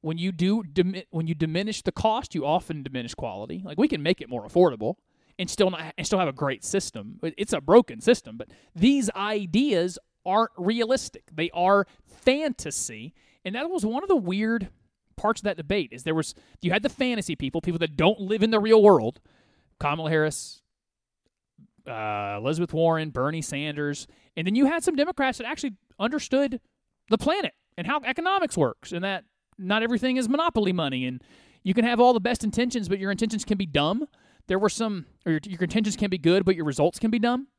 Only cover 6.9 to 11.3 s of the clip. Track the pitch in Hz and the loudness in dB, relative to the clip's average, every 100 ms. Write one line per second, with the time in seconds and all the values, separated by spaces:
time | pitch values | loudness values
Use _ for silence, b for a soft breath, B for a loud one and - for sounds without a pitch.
6.9 | 117 104 - 165 - - 160 139 220 - | -12 -14 -8 -10 -6 -4 -4 6 6 6
7.9 | 110 - 240 - 113 - b b 170 220 | -2 0 0 -2 -16 -16 b b 2 4
8.9 | 277 208 190 208 214 190 185 285 190 180 | 4 0 -2 -4 -4 0 0 2 0 -2
9.9 | 180 _ _ - 202 226 - 180 233 226 | -6 _ _ -2 0 0 0 -2 0 0
10.9 | 262 - - _ | 0 -2 -16 _